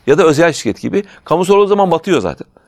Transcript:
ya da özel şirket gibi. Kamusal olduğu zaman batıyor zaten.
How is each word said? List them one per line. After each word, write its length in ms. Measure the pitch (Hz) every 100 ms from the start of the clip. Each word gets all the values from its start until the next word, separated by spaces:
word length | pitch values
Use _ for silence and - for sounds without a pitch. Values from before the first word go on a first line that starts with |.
| -
ya 120 | 151
da 60 |
özel 280 | 165 143 170
şirket 280 | 147 113 98
gibi. 240 | 120 190 202 -
Kamusal 300 | - 160 180
olduğu 120 | 202 202
zaman 240 | 202 190
batıyor 300 | 165 202 160
zaten. 260 | 92 69 - _